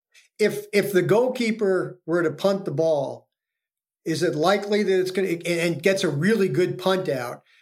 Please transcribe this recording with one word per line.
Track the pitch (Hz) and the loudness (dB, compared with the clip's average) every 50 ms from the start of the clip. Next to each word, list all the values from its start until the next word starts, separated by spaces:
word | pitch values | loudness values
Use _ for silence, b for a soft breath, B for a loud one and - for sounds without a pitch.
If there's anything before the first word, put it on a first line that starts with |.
| _ _ b b b b b - | _ _ b b b b b 0
If, | 214 202 208 - - - - | 0 0 0 -2 -8 -4 0
if | 202 196 - - | 0 0 2 2
the | 180 170 | 2 4
goalkeeper | 143 185 220 247 262 247 - 240 220 214 - 214 190 185 180 165 147 - - _ | 4 4 4 2 2 0 -2 -2 -2 -2 0 0 0 0 0 -2 -4 -8 -12 _
were | - 165 175 170 | -2 0 0 0
to | 156 147 | 0 -2
punt | 151 - 190 202 190 190 | 0 0 0 0 0 -2
the | 180 147 | -4 -2
ball, | 139 165 160 156 143 139 127 120 120 - _ _ _ _ _ _ _ _ _ _ _ _ _ _ _ - | 0 0 2 2 0 -2 -4 -6 -10 -16 _ _ _ _ _ _ _ _ _ _ _ _ _ _ _ -6
is | - 160 139 165 | -4 -4 0 0
it | 170 143 | 0 0
likely | 147 156 180 202 208 202 208 214 208 208 | 2 2 2 2 2 0 0 0 0 2
that | 185 190 185 | 2 2 2
it's | 180 185 - | 0 0 -2
gonna, | 202 190 190 | -4 -2 -2
and, | 170 170 - | -4 -4 -4
and | 175 175 170 165 175 170 139 - | -4 -2 0 0 -2 0 0 2
gets | 196 190 196 - | 2 2 2 0
a | 165 | -2
really | 147 139 160 196 226 202 190 180 | 0 0 2 2 2 2 2 0
good | 143 156 180 170 - - | 2 0 0 0 -2 -2
punt | - 190 190 185 185 151 | -2 0 0 0 0 -2
out, | 139 127 123 120 131 - _ b b b | -4 -4 -4 -8 -10 -12 _ b b b